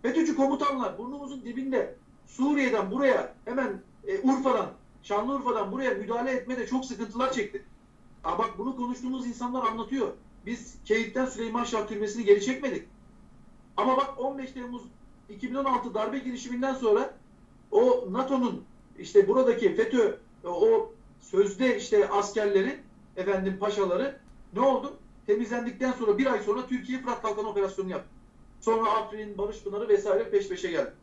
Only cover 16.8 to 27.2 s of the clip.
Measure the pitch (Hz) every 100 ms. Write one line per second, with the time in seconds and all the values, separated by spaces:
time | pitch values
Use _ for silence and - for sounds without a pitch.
16.8 | 226 208 - - - - - - - 202
17.8 | 254 247 196 208 262 269 240 - - -
18.8 | - - 180 202 196 247 254 - 202 160
19.8 | 226 254 214 - - - 175 180 - 453
20.8 | - - - - - 190 202 - 254 214
21.8 | - 214 190 196 208 220 208 196 220 -
22.8 | - - - - 190 190 190 185 208 208
23.8 | 190 180 269 - - - - 185 269 254
24.8 | 277 - - - - 208 233 240 233 -
25.8 | 262 240 220 196 269 214 202 226 254 254
26.8 | - 254 247 233